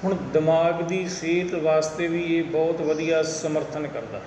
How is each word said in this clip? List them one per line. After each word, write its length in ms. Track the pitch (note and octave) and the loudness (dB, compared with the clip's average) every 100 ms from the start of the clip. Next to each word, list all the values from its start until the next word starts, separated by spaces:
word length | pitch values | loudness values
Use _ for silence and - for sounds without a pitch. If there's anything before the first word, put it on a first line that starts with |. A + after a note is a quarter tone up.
ਹੁਣ 120 | F#3 F3+ - | 0 -2 2
ਦਿਮਾਗ 500 | D#3 D#3 E3 E3+ E3+ | 2 4 4 4 2
ਦੀ 260 | E3+ F#3 F3 | -2 -2 -4
ਸਿਹਤ 460 | - D#3+ F3 F3 | -4 0 0 0
ਵਾਸਤੇ 520 | F3 D#3 D#3 D#3 D#3+ E3+ | 0 2 2 2 -2 -2
ਵੀ 160 | E3+ E3+ E3 | 0 0 0
ਇਹ 80 | |
ਬਹੁਤ 360 | E3 D#3+ D#3+ E3 | 0 0 0 0
ਵਧੀਆ 420 | D3+ D#3 D#3+ D#3+ | 0 0 2 0
ਸਮਰਥਨ 640 | D#3 - D#3+ D3+ - D3+ D3 | 0 -2 -2 -2 -2 -6 -6
ਕਰਦਾ। 340 | A#2+ A2+ G2+ | -6 -8 -10